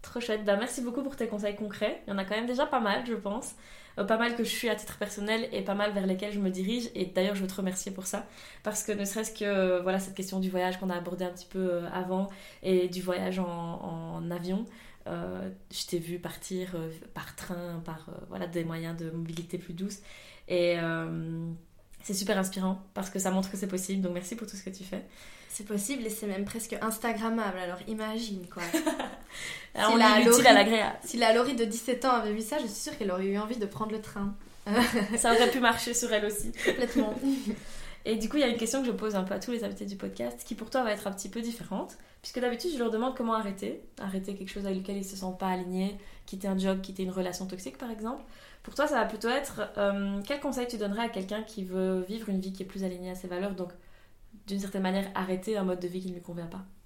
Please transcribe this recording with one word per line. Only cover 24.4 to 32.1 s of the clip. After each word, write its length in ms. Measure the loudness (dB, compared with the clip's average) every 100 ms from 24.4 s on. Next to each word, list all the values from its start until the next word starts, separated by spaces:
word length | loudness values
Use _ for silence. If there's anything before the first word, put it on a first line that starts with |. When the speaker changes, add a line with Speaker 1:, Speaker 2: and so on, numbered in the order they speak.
| -8
Speaker 1:
tout 80 | -8
ce 80 |
que 60 | -10
tu 140 | -10
fais. 200 | -8 -8 -10 -18 -20 -20 -12
Speaker 2:
C'est 160 | -10 -4
possible 400 | -2 0 -2 -2
et 40 |
c'est 180 | -4 -2
même 180 | -2 -2
presque 300 | -4 -6 -4
instagrammable, 760 | -2 -2 -2 0 0 0 0 -2
alors 220 | -6 -6 -6
imagine, 580 | -4 -2 -4 -4 -6 -8
quoi. 140 | -8 -2
Speaker 1:
<laughs> 1040 | 0 0 -2 -6 -8 -14 -10 -10 -10 -8 2
Alors, 140 | 6
Speaker 2:
Si 40 | 10
Speaker 1:
on 20 |
Speaker 2:
la 120 | 10 10
Speaker 1:
lit 60 | 10
l'utile 60 | 12
Speaker 2:
Laurie, 40 | 12
Speaker 1:
à 60 |
l'agréable. 440 | 12 10 6 2 -2
Speaker 2:
si 140 | -4 4
la 160 | 6
Laurie 220 | 8 6 2
de 100 | 0
dix-sept 400 | 0 -2 2
ans 60 | 4